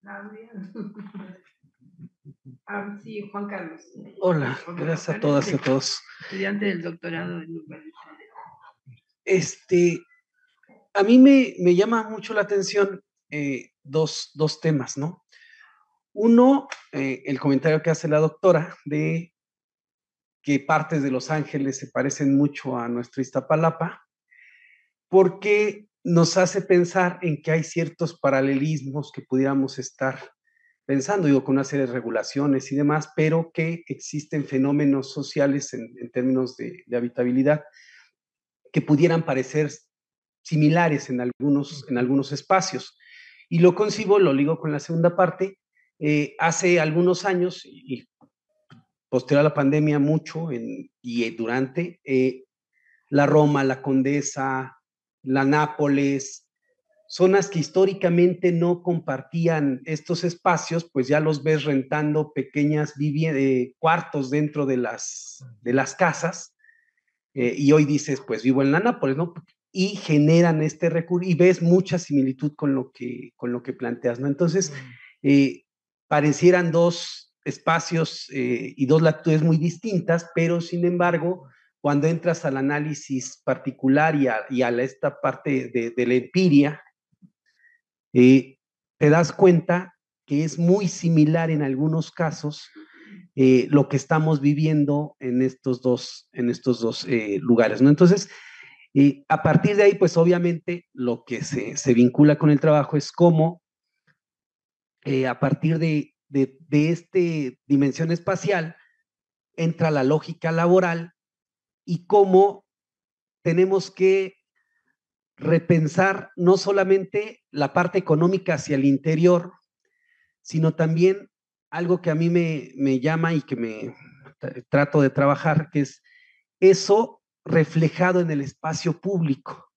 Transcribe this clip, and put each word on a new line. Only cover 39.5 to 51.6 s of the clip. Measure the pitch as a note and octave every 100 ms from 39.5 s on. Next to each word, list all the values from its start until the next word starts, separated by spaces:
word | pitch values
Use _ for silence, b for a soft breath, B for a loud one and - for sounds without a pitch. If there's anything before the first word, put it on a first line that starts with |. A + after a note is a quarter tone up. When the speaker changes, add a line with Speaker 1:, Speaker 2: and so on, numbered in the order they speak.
| D3+ D3 D3 _ _ _ _ _ _
Speaker 2:
similares | - D#3 D3+ E3 E3+ D3 -
en | B2
algunos, | B2 A#2+ C#3 C#3+ C#3+ C#3+ -
en | A#2+
algunos | B2 C#3 C3
espacios. | - - F#3+ F3 B2+ - _ b b b b b
Y | E3+
lo | F3 F3+
concibo, | G#3 G#3 G#3+ G3+
lo | F3+
ligo | C#3 C#3+ D#3+
con | D#3+
la | D3
segunda | - E3 E3+ F3
parte, | F#3 - F#3+ - _ _ _ _
eh, | D3+ D3+ D3 -
hace | E3 D#3+ F#3 F3
algunos | D#3 D#3 F3 F3
años, | G3+ F3+ F3+ F3
y, | - - -
y | - - _ _ _ _ _ _ - _ _ _
posterior | C3 - C#3+
a |
la | D3+
pandemia | D3 C3+ D3+ D3+ D3
mucho, | C#3+ D#3+ D#3+ D#3+ E3
en, | B2 A2+ F#2 F2 _
y, | B2 A#2+
eh, | A2+ A2+
durante, | A2+ B2